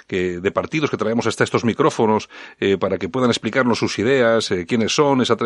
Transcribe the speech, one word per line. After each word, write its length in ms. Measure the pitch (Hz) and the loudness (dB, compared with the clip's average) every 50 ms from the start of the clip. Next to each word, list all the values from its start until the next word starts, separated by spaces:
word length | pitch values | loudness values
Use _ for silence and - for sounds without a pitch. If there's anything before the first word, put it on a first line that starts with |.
| - | -10
que, 340 | - - 95 90 92 90 87 | -6 -4 -2 -2 -2 -2 -2
de 120 | 90 98 - | -4 -2 -2
partidos 360 | - 92 - - 156 147 139 | -2 -2 -2 -2 -2 -2 -2
que 80 | - | -2
traemos 300 | 104 107 107 113 117 110 | -2 -2 -2 0 0 0
hasta 160 | 117 104 - 123 | -2 0 0 -2
estos 220 | - - 113 117 | 0 0 0 0
micrófonos, 680 | 117 98 - 139 117 - - 117 107 107 104 - - - - - - - - | 0 0 2 0 0 2 2 2 2 2 0 -2 -4 -14 -18 -20 -18 -8 -2
eh, 180 | - 98 98 90 | 0 0 0 2
para 180 | 101 98 95 | 0 -2 -2
que 120 | 90 98 90 | -2 -4 -4
puedan 200 | - 131 127 120 | -2 0 2 2
explicarnos 520 | 113 - - 113 107 135 127 123 110 - | 0 0 -2 -2 0 0 2 2 0 0
sus 180 | 117 107 - - | -2 -2 -2 0
ideas, 520 | 101 120 139 135 120 113 113 113 104 - 107 | 0 2 2 4 4 4 2 2 0 0 -2
eh, 120 | 92 90 | -4 -2
quiénes 300 | 82 120 117 110 92 - | -2 0 0 0 0 2
son, 260 | - 151 143 139 127 | 2 2 4 4 2
esa, 160 | 117 101 117 104 120 | 2 2 0 2 2